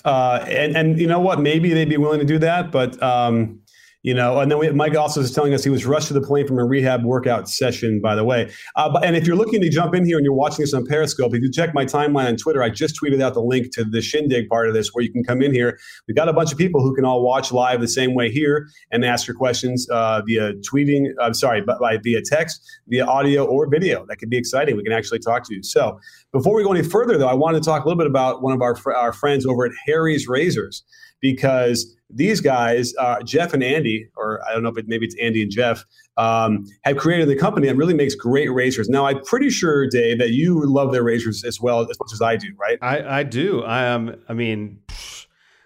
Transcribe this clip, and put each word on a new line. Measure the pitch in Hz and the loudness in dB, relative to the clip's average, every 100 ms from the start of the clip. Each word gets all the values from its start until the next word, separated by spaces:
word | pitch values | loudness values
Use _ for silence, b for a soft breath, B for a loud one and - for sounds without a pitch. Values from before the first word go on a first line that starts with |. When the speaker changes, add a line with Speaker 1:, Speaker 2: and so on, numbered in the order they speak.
Speaker 1:
Uh, | 151 131 127 120 - | 0 2 2 0 0
and, | 107 151 160 | -2 0 2
and | 160 160 | 2 2
you | 170 | 2
know | 170 | 2
what? | 185 156 | 2 2
Maybe | 147 160 175 | 2 2 2
they'd | 160 151 | 2 2
be | 147 | 2
willing | 151 151 | 2 2
to | 143 | 2
do | 156 | 2
that, | 160 175 175 | 2 0 0
but, | 135 123 - | 0 -2 -2
um, | 131 123 120 117 113 - _ b b b | 0 2 2 0 -2 -6 _ b b b
you | 127 | -2
know, | 127 123 131 | 0 2 2
and | 139 | 2
then | 151 | 2
we, | 156 | 2
Mike | 143 151 151 | 2 2 2
also | 151 147 | 0 0
is | 127 | -2
telling | - 147 | 0 2
us | 135 | 2
he | 139 | 0
was | 131 | 0
rushed | 127 151 151 | 0 0 0
to | |
the | 139 | -2
plane | 139 143 139 | 0 0 0
from | 127 | 0
a | |
rehab | 120 135 131 127 | 0 2 2 2
workout | 117 127 127 113 92 | 0 0 0 -2 -2
session, | - 127 120 113 104 | -2 -2 -2 -2 0
by | 110 | 0
the | 107 | 0
way. | 113 123 110 B B | 2 0 -2 B B
Uh, | - 151 | -2 0
but, | 156 | 2
and | 180 | 2
if | 165 165 | 2 2
you're | 175 | 2
looking | 220 220 | 2 2
to | 170 | 2
jump | 147 170 | 2 2
in | 180 175 | 2 2
here | 160 | 2
and | |
you're | 143 | 2
watching | 135 151 151 | 2 0 0
this | 143 | -2
on | 131 120 | -2 0
Periscope, | 147 151 - 123 | 0 0 0 0
if | 120 | 0
you | 131 | 0
check | 135 165 | 0 -2
my | 143 | 0
timeline | 131 147 147 143 123 | -2 0 2 2 0
on | 117 | -2
Twitter, | 160 143 | 0 0
I | 117 | 0
just | 107 156 - | -2 -4 -2
tweeted | 147 135 | -2 0
out | 131 | 0
the | 120 | 0
link | 113 127 117 | 0 0 -2
to | - | -4
the | 110 113 | -4 -4
Shindig | 113 151 147 123 104 | -2 -2 0 0 0
part | 117 113 | 0 2
of | |
this | 110 104 | 0 -2
where | 120 | -2
you | 117 | -2
can | 120 | -2
come | 123 123 | -2 0
in | 143 | 2
here. | 127 120 - B B - | 2 0 -2 B B -4
We've | 127 | 0
got | 165 | 2
a | |
bunch | 156 156 | 2 2
of | 139 | 2
people | 185 151 | 2 2
who | 131 | 2
can | 135 | 2
all | 127 123 | 2 2
watch | 123 131 131 | 2 0 0
live | 123 123 123 | 0 2 2
the | 117 | 0
same | 131 127 | 0 0
way | 127 117 | 2 0
here | 127 151 147 147 B B | 0 2 0 -2 B B
and | 117 | -2
ask | 123 120 - | 0 0 -2
your | 117 | -2
questions, | 131 120 127 123 123 | 0 0 -2 -4 -2
uh, | 120 113 110 107 | 0 0 0 0
via | 113 107 | 0 0
tweeting, | 101 - 139 143 143 139 131 | -4 -2 0 2 2 0 0
I'm | 117 | -2
sorry, | 113 131 110 | 0 0 0
but | 104 117 | -2 0
by, | 120 110 | 0 0
via | 117 113 | 0 -2
text, | 101 151 165 - B B - | 0 -2 -2 -8 B B -4
via | 123 | -2
audio | 123 135 143 143 | 0 2 2 2
or | 120 131 139 | 2 0 2
video. | 151 185 113 - | 2 0 -2 -6
That | 104 | -10
could | 113 | -4
be | 123 | -4
exciting. | 123 131 151 107 | -2 -2 0 -2
We | |
can | 104 | -2
actually | 113 110 113 | -4 -2 -4
talk | 113 120 120 | -2 -2 -4
to | |
you. | 98 | -12
So | - 151 117 95 B B B | -2 0 0 -2 B B B
before | 139 165 220 | 0 2 2
we | |
go | 196 | 2
any | 180 165 | 0 2
further, | 202 240 170 | 0 2 2
though, | 127 | 2
I | |
wanted | 131 160 160 | 2 2 0
to | 156 | 0
talk | 151 | 0
a | 143 | 0
little | 175 | 0
bit | 147 | 0
about | 135 131 123 | 2 0 -2
one | 131 | -2
of | 131 | 0
our | 120 117 | 0 -2
fr-, | 139 | -2
our | 123 120 | -2 -2
friends | 110 143 139 | -2 0 0
over | 131 123 123 | 0 0 -2
at | - | -4
Harry's | 143 160 160 151 120 | -2 0 0 -2 -2
Razors, | 127 180 165 98 - _ B B B | 0 0 -2 -6 -10 _ B B B
because | 135 135 135 127 123 120 - _ _ | -2 0 2 2 2 0 -4 _ _
these | 113 185 196 | -2 0 2
guys, | 147 127 117 120 120 - | 2 2 2 0 -2 -2
uh, | 123 117 | -2 -2
Jeff | 110 139 175 | 0 -2 0
and | 143 | -2
Andy, | 123 156 127 110 110 - | 0 0 0 -4 -6 -8
or | 110 107 - | -6 -6 -6
I | |
don't | 113 | -4
know | 117 | -4
if | 113 | -6
it, | 107 | -6
maybe | 117 113 | -4 -4
it's | - | -4
Andy | 117 110 | -2 0
and | 104 | -2
Jeff, | 101 120 113 - b b - | 0 0 -2 -8 b b -2
um, | 113 113 113 104 98 B | 0 2 0 -2 -6 B
have | 135 139 | -2 0
created | 160 170 151 | 0 2 2
the | 135 | 2
company | 190 208 139 | 0 0 0
that | 165 | 2
really | 170 | 2
makes | 156 139 - | 2 0 -2
great | 117 135 151 | 0 0 0
razors. | 127 127 123 107 | 0 0 0 0
Now, | 139 139 | 0 0
I'm | 139 | -2
pretty | - 254 277 | -2 0 0
sure, | 180 170 143 135 | 0 0 2 2
Dave, | 120 117 117 | 2 2 2
that | 123 | 0
you | 120 170 175 139 | 2 2 2 2
love | 135 135 | 2 2
their | 123 | 2
razors | 120 117 117 101 | 0 0 -2 -6
as | 120 - | -8 -4
well, | 123 117 117 | 0 0 -2
as | 117 | -6
much | - | -10
as | 110 | -2
I | 113 | 0
do, | 113 101 101 | 0 -4 -6
right? | 104 120 | -4 -2
Speaker 2:
I, | 123 143 127 139 | -2 -4 -2 -4
I | |
do. | 143 113 185 180 | -4 -2 -2 -2
I, | 113 120 123 | -2 -2 0
um, | 120 113 - - | -2 -4 -10 -8
I | |
mean, | 117 117 107 104 101 - | -4 -4 -4 -8 -14 -18
psh, | B B B B B B B | B B B B B B B